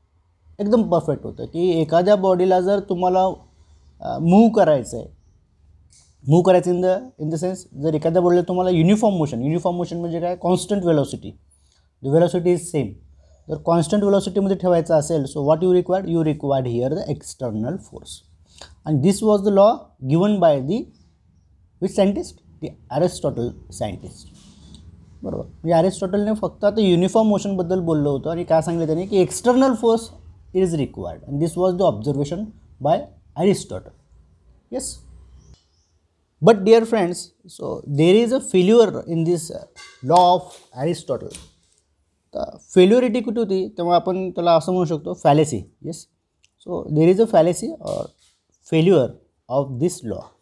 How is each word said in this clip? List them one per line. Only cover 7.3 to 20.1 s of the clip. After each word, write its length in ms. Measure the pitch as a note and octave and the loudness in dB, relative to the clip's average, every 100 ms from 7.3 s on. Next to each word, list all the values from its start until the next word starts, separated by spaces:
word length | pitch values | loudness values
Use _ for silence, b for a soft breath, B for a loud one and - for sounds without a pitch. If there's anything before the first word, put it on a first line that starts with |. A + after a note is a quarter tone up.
the 80 | D#3+ | -4
sense, 380 | F3+ F#3 - C3+ | -6 -8 -14 -6
जर 120 | D#3 | -4
एखाद्या 280 | D#3 E3 F3 | -2 0 2
बॉडीला 200 | F3 F3 | 2 2
तुम्हाला 280 | F3 F#3 F#3 | 0 -2 0
युनिफॉर्म 460 | F3 E3 G#3+ A3 F#3 | 2 4 4 2 0
मोशन, 260 | D3 A#2 | -2 -2
युनिफॉर्म 360 | C#3 E3+ F3 F3 | -4 -2 -2 -4
मोशन 200 | F3 E3+ | -6 -6
म्हणजे 240 | E3+ E3 | -6 -6
काय? 140 | F3 F3+ | -6 -4
कॉन्स्टंट 480 | E3+ F3+ - G3+ | -2 -2 -2 -2
व्हेलॉसिटी, 540 | F3 D3+ C#3 - - - _ _ _ _ _ _ C3+ | 0 0 0 -6 -14 -20 _ _ _ _ _ _ 0
the 80 | D#3+ | 2
velocity 340 | E3+ F3 F3 | 2 0 0
is 140 | F3+ - D3+ | -2 -2 -4
same. 140 | G#2+ - - _ _ _ - | -6 -8 -20 _ _ _ -12
जर 80 | D#3 | -8
कॉन्स्टंट 440 | - E3+ D#3 G#3 | 0 0 2 0
व्हेलॉसिटीमध्ये 560 | G3+ G3 G3 G3+ G3 F#3 | 2 2 0 -2 -2 -2
ठेवायचं 380 | F3+ E3+ D#3 D#3 | 0 0 2 0
असेल, 280 | D3+ D#3+ | 0 -2
so 200 | C3 D3+ | -4 -4
what 200 | C#3+ D#3+ | 0 2
you 80 | F#3 | 2
required? 380 | F3+ F3 F#3 F#3 | 2 0 -2 -2
You 120 | E3+ | -2
required 460 | D#3 D3+ C#3+ C3+ B2 | -2 -2 -2 -2 -2
here 220 | A#2 C3 | -2 -2
the 160 | D3+ - | -4 -6
external 680 | D3+ - - B2 G#2+ A#2+ | -10 -10 -10 -8 -6 -6
force. 420 | F#3 - - - - _ _ _ B B B D#3+ | -8 -12 -20 -20 -20 _ _ _ B B B -4
And 120 | D3 | 0
this 240 | F3+ G3 | 2 2
was 160 | A3 G#3 | 2 2
the 140 | G#3 | 2
law 180 | G3 G#3 A#3+ - - | 4 4 2 -8 -12
given 260 | C3 | -2